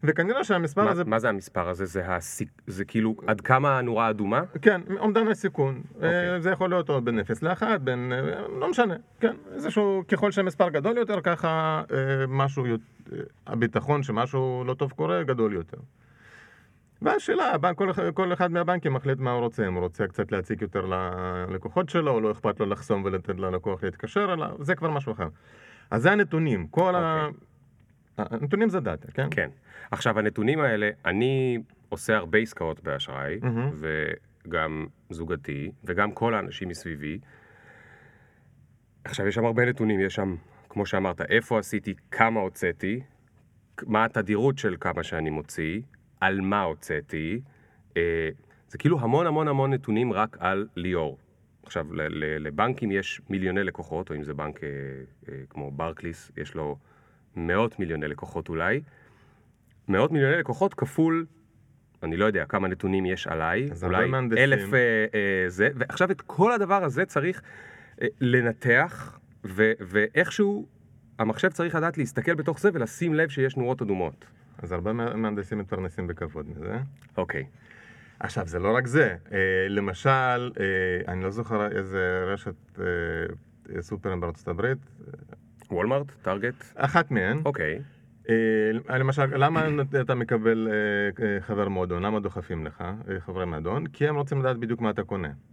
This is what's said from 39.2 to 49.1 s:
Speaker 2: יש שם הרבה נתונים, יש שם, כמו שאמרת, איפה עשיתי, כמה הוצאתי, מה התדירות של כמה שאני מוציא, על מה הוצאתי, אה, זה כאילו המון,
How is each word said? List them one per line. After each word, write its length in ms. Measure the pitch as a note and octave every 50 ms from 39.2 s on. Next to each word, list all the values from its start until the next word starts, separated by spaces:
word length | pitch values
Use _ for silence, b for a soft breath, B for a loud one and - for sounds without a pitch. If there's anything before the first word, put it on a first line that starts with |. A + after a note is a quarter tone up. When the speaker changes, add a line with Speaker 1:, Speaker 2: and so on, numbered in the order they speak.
| G2+
Speaker 2:
יש 80 | G2+ G2
שם 100 | A#2 A2
הרבה 200 | A#2 A2+ A#2 B2
נתונים, 360 | B2 C#3 C3+ A#2 G#2+ G#2+ G2
יש 140 | G2 G2 -
שם, 220 | - G2 F#2+ F#2 E2+ b b b b b b
כמו 180 | - G2+ G2+
שאמרת, 340 | - - G2 G2 F#2+ F2 -
איפה 380 | D#2+ - - A2+ A2+ - B2 A2
עשיתי, 360 | G2+ - - G#2 - - F#2+ - _ _
כמה 300 | - - A#2 A2+ A2+ A2
הוצאתי, 600 | G2 F#2+ F#2+ - - F2+ E2+ - - F#2 G#2+ B2+ C3 - _ _ _ _ _ _ _ _ _ _ _ _ _ - -
מה 180 | - G#2 G#2+ -
התדירות 540 | - - A#2 G#2 F#2 G#2+ G#2 A#2 C#3 C3+ C#3
של 180 | - G#2+ F2+ E2+
כמה 220 | - F#2 F2 E2+ E2
שאני 280 | - - E2 D#2+ D#2
מוציא, 500 | D#2 D#2 D2+ - - - D#2+ D#2 E2+ G#2+ C3 - _ - _ _ _ _
על 200 | F#2 F#2+ F#2+ G2
מה 220 | F#2+ F#2+ G2+ G#2 G2
הוצאתי, 800 | E2+ D#2+ - - - D#2+ D2+ C#2+ - - D#2+ D#2 D#2+ F#2+ A#2+ C3+ b b b b b b b b b _
אה, 320 | E2+ E2+ E2+ E2 E2 D#2+ D#2+ - - - b b b b b
זה 100 | - -
כאילו 220 | - D3 F3 D3
המון, 260 | A#2+ A2+